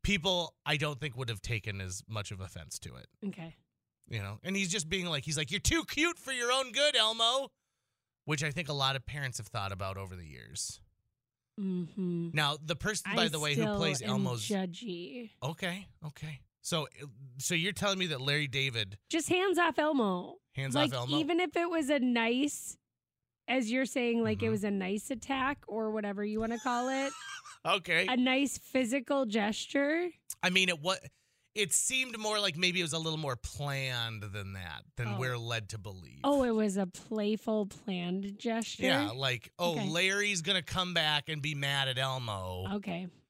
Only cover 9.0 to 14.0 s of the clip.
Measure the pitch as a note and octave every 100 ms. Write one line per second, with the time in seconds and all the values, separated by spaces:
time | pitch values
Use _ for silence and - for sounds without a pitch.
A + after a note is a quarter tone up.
9 | - D3 C3+ - G#2+ A2+ G2 F#2+ G2 F#2+
10 | F#2+ F2+ D#2+ B1+ A1 - - - - _
11 | _ _ _ _ _ - G3 F3+ E3 -
12 | F3+ E3+ E3+ D#3+ D3 D3+ D#3 E3 G3 G#3+
13 | F#3+ G3+ E3 D3+ D3+ C#3+ - - D#3+ C#3+